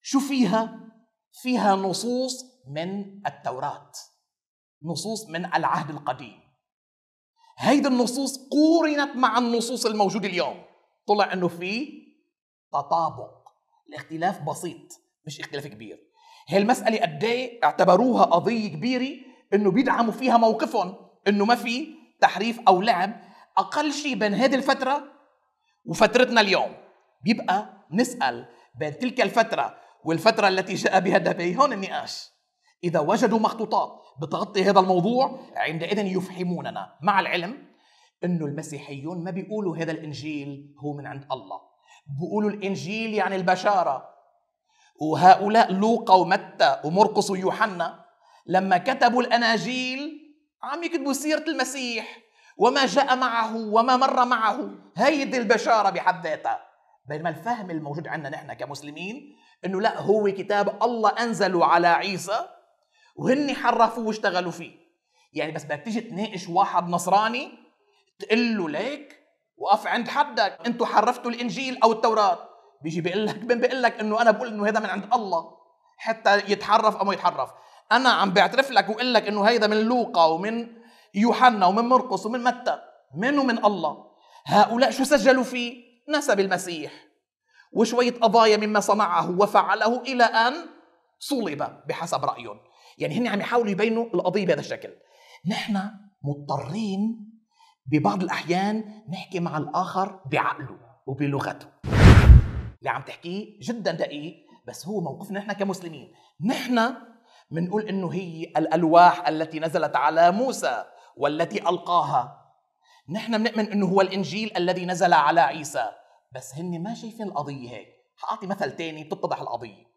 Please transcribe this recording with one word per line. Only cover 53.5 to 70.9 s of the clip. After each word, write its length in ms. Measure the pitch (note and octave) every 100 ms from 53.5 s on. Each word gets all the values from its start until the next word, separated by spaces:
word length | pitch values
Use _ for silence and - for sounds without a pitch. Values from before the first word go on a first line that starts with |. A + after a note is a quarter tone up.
| A3+
وما 400 | A3 G#3+ A#3+ B3+
مر 280 | C4+ C4+
معه، 460 | A#3+ B3 A3 A3+ G3+ - - -
هيدي 400 | B3+ D4+ C4 B3+
البشارة 540 | A3 A3 A3 A3+ G3
بحد 360 | F3 F3+ F3 E3
ذاتها. 340 | D3+ A#2+ - - _ _ _
بينما 240 | B2 D3+ E3+
الفهم 420 | D3+ A3+ A#3+ F#3
الموجود 380 | E3 D3+ C#3+ D#3+
عندنا 220 | D3+ C#3+
نحن 220 | D3 D3
كمسلمين 840 | A#2 C3 C#3 D3 D3+ F3+ B3 - _ _ _
إنه 160 | F#3 F#3+
لا، 200 | G#3+ -
هو 240 | D3+ G#3+
كتاب 580 | G#3 F#3+ F3+ G#3 G3+ -
الله 280 | A#3 A#3 G#3+
أنزله 560 | - A#3+ G3 F#3+ F3+ D3+
على 220 | E3+ F3
عيسى 600 | D#3+ F#3 F#3 F3 A3 F4+ - _ _ _ _ _ -
وهن 380 | D3 C4 C#4+
حرفوه 520 | B3 A#3+ A3 A3+ A#3 A3
واشتغلوا 440 | G#3+ G#3 F3+ F3+
فيه. 220 | E3+ D3+ - _ _ _ _ _
يعني 200 | D3+ D3
بس 120 | D#3+
بدك 180 | D3 D3
تيجي 160 | A3+ A3
تناقش 480 | - G3+ G#3+ F#3+ F3+
واحد 400 | E3+ G3 F#3 F3
نصراني 600 | F3 F3+ F#3+ A3 A#3 D#4+ - _ _ _ _ _ _
تقول 380 | - A3 A#3+ A3
له: 120 | E3
"ليك 520 | D3+ A3 D4 - - _ _ _ _
وقف 300 | D#3 G3+ G3
عند 220 | G3+ A#3
حدك، 500 | C4 C#4+ A#3 G3+ - A3+
انتوا 200 | A#3
حرفتوا 440 | G#3+